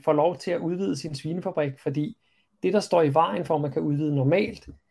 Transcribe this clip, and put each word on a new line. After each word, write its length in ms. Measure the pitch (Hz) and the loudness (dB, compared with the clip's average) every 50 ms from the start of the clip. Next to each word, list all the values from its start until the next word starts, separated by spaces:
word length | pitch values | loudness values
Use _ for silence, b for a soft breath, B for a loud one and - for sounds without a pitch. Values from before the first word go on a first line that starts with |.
| - | 0
får 80 | - 156 | 2 4
lov 240 | 147 147 175 180 | 4 4 2 2
til 140 | - - - | -2 -4 -4
at 100 | 175 170 | -4 -2
udvide 360 | 175 165 175 180 196 190 - | -2 -4 -4 -2 -2 -4 -4
sin 180 | 139 - 160 151 | -4 -6 -8 -10
svinefabrik? 580 | 131 - 156 165 180 175 190 180 - 151 143 135 - | -8 -8 -6 -6 -6 -6 -4 -2 -2 -2 -2 -4 -6
Fordi 380 | - 151 135 139 151 - - _ _ _ _ _ _ _ _ _ - | -6 -6 -2 -2 -4 -4 -6 _ _ _ _ _ _ _ _ _ -2
det, 100 | 185 185 | 0 2
der 80 | 208 | 0
står 220 | 185 - - 175 165 | 2 2 4 4 4
i 120 | 147 135 | 4 4
vejen 300 | 156 165 185 202 180 170 | 4 4 2 2 -2 -2
for, 100 | - 165 | -2 -2
at 60 | 151 | -2
man 120 | 143 147 139 | -2 -2 -2
kan 100 | 156 165 | -2 -2
udvide 320 | 156 143 143 156 151 147 | 0 0 0 0 0 0
normalt, 540 | 139 131 135 165 190 214 - - - - - - - _ _ | 2 2 4 4 2 2 0 -4 -10 -16 -20 -20 -20 _ _